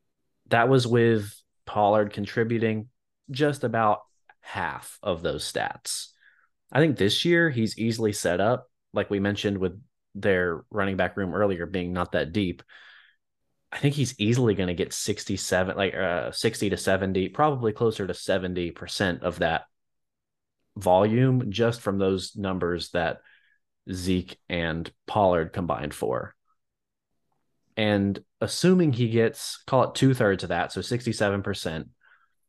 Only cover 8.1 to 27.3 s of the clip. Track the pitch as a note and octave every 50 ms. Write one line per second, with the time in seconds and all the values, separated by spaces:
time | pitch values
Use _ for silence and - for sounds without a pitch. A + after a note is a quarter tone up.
8.1 | G2+ - - F2 F2 F2+ G2 A2+ B2 B2+ - _ _ _ _ _ - G#2+ G2 -
9.1 | G#2 G2+ G2 G2+ G#2 - - G#2 G2+ F#2 F#2+ F2+ F#2 G#2 - _ _ _ _ _
10.1 | - G2 G2 G#2 F#2+ F2+ F2+ F2 E2 D2+ - - - G#2 G2 G2 F#2+ F#2 F#2 F2+
11.1 | - G2+ G2 F2+ E2 F#2+ G#2 G2+ F#2+ E2 E2+ E2+ G2 F#2 F2+ F2+ F2+ F2+ F2+ -
12.1 | - E2+ C#2+ D2+ F2 G#2+ G2 F2 E2+ - - _ - - - - - - - _
13.1 | _ _ _ _ _ _ _ _ _ _ _ - - - - C#3+ C#3 D3 C3+ -
14.1 | - - G#2+ G#2+ A#2+ B2+ B2+ A2+ G2 F#2+ F#2 F2+ F2 D#2+ F#2 - - - - -
15.1 | G2+ - - - G2+ F#2 - - F#2+ F2+ F#2 F#2 - - G2 F#2 - D#2 F#2+ F2
16.1 | F2 E2+ A#1+ A#1 - - - A2+ A2 - A2 G2 F#2 - - G2 F#2+ F#2 G2 F#2+
17.1 | F#2 F#2+ F#2 F2+ - - D3+ D3+ C#3+ B2 A#2+ A2 G#2 - A#2+ A2+ G#2+ - G2+ F2+
18.1 | F2 - - - F#2+ F#2+ F#2 F2+ F2+ F2+ F2 E2 - - F2 E2+ - - G#2 F#2
19.1 | E2+ - - F2+ D#2+ E2 F2 E2 D#2+ - - - _ _ _ _ _ _ _ _
20.1 | _ _ _ _ _ _ _ _ _ _ _ _ - G#2 F#2+ F#2+ F2+ F#2+ G#2 A2
21.1 | A2 B2 C3 C3 B2+ B2+ A#2+ G#2 F#2+ A2+ A2+ A#2 A#2 - - G#2 G2 G2 G2 F#2+
22.1 | F#2+ F#2+ F2+ - - A2 G2 F#2+ F#2+ F#2 F2+ F2 F2 E2+ E2 - - F2 E2 D#2+
23.1 | - - _ _ _ _ _ _ _ _ _ _ _ _ _ - F#2 F#2 F2 F#2
24.1 | F#2 F#2 F2+ - - - _ - F2+ E2+ E2+ E2 D#2+ E2 D#2+ - - _ _ -
25.1 | - G#2+ G2+ F#2 F2 E2 D#2+ E2 - G2 F2 D#2+ C#2+ - D2 D2 - - - A1+
26.1 | B1 A#1 G1+ - - _ _ _ _ _ _ _ _ _ _ _ _ _ _ _
27.1 | _ _ _ _